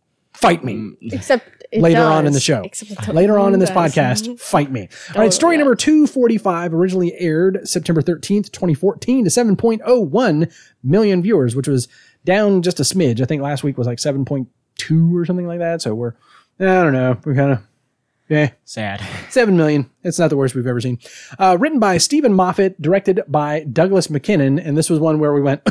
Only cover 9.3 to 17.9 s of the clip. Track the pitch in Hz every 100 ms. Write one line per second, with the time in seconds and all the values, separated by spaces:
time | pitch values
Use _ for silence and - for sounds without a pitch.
9.3 | 247 226 190 226 220 226 247 165 190 240
10.3 | 151 165 - _ _ 127 190 214 180 185
11.3 | 190 123 123 147 131 - _ _ _ 180
12.3 | 196 208 190 175 170 - 190 147 113 127
13.3 | 151 139 143 143 131 120 120 151 139 131
14.3 | 139 127 _ _ - - 160 165 175 170
15.3 | 180 175 175 170 170 120 110 120 - _
16.3 | _ _ - 185 185 165 131 127 120 156
17.3 | 135 139 120 - _ _